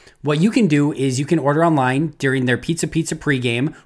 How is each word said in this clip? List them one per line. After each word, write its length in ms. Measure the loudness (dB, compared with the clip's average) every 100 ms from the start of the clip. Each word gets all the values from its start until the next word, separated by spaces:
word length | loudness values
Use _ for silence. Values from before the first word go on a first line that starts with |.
| -20 _
What 180 | -4 2
you 100 | 2
can 160 | 2 2
do 280 | 2 0
is 240 | 0 -2 -2
you 80 | 0
can 120 | 0
order 240 | 2 2
online 520 | 2 2 2 0 -2 -2
during 280 | -2 0 0
their 100 | -2
Pizza 320 | -2 -4 -2
Pizza 280 | -2 -4 -4
pregame, 580 | -2 -2 0 -2 -4 -6